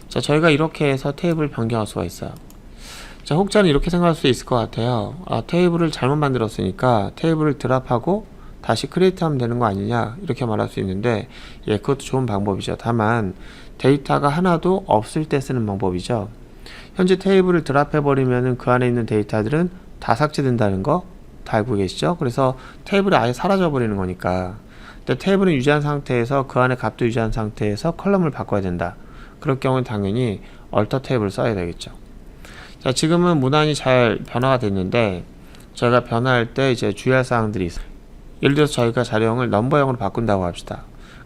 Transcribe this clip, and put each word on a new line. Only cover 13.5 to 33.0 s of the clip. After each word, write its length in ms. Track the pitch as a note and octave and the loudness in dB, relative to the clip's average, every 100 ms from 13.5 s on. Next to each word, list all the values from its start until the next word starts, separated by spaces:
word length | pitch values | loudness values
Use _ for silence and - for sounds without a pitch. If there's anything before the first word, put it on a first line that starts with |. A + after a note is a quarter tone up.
| - - - | -18 -18 0
데이터가 500 | C3 C#3+ - C#3+ C#3+ | 4 4 2 0 2
하나도 560 | D#3 F#3 E3 F3 F#3+ F#3+ | 2 2 2 2 0 2
없을 380 | G#2+ A2+ D#3+ | 2 2 -4
때 160 | D3+ C#3 | 0 -2
쓰는 240 | C3+ B2+ | 0 -2
방법이죠. 640 | G#2+ G2 F#2+ F2+ F#2 A#2 G2+ - - - - - - | -2 0 0 -2 -2 -2 -4 -12 -20 -20 -18 -18 -10
현재 220 | - F#3 F#3 | 0 2 4
테이블을 480 | F#3+ F#3+ F#3 F3 | 4 4 6 2
드랍해버리면은 960 | D3+ C3+ D3 D#3 C#3+ C3+ B2+ B2 B2+ B2 | 4 2 4 2 2 4 2 2 0 0
그 120 | B2+ | 2
안에 160 | B2 B2 | 4 4
있는 200 | A#2+ A2 | 0 2
데이터들은 640 | G#2+ G2+ A2 G#2+ D3+ F3+ - - - | 0 2 0 2 2 0 -4 -18 -10
다 160 | - | -2
삭제된다는 680 | A2+ D3 - C3 A#2 G#2 F#2+ | 0 0 0 0 2 2 2
거 240 | G2 F3 - - - - | 0 -2 -2 -20 -20 -16
다 120 | - A2+ | -2 -2
알고 180 | B2 | 0
계시죠? 440 | G2+ F#2 - D#3 E3+ | 0 0 0 -2 0
그래서 360 | C3 B2+ C3 B2+ - - | -2 2 0 0 -12 -16
테이블이 320 | - G3+ G3 D3 | -2 0 4 4
아예 160 | A#2 | 2
사라져버리는 640 | A#2+ F3+ F#3+ E3+ C3+ A2+ G2 | 0 0 2 2 2 0 0
거니까. 640 | F#2 F2+ F2+ F#2 F2+ G#2 - - - - | -2 -2 -2 -2 -2 -8 -16 -20 -20 -12
근데 200 | - C3 | -4 -2
테이블은 360 | F#3+ G3 F#3+ | 2 4 4
유지한 260 | C#3 C#3+ D3 | 4 2 2
상태에서, 640 | D3 C#3+ C3+ B2 A#2 C#3 C3 | 0 -2 0 0 2 0 0
그 140 | B2+ | 2
안에 160 | B2+ B2 | 2 2
값도 300 | A2 - A#2+ | -2 0 0
유지한 260 | A#2+ A2 | 0 0
상태에서 600 | A#2 G#2+ - G#2 G#2 E3 | -2 -4 -2 -2 -2 -4
컬럼을 380 | - G3 G3 D#3+ | -2 0 2 2
바꿔야 300 | - - G2+ | -2 -2 0
된다. 340 | F#2+ F2 F2 - - - - - | 0 -2 -4 -6 -18 -18 -20 -6
그럴 180 | D#3 C3 | -2 0
경우는 240 | C3+ C3 | 2 0
당연히 580 | B2 G#2 G2 A2+ B2 F#2+ - - - | 0 -2 0 0 -2 -4 -10 -20 -4
얼터 320 | - G#2+ C3+ | -2 0 -2
테이블을 300 | - B2+ G2+ | -2 0 0
써야 240 | A#2+ B2+ G2+ | 0 -2 0
되겠죠. 340 | F2 E2+ - - - - - - - - - - | -4 -8 -14 -16 -20 -20 -20 -20 -20 -18 -20 -6
자, 140 | C#3 | -2
지금은 480 | C3 | 0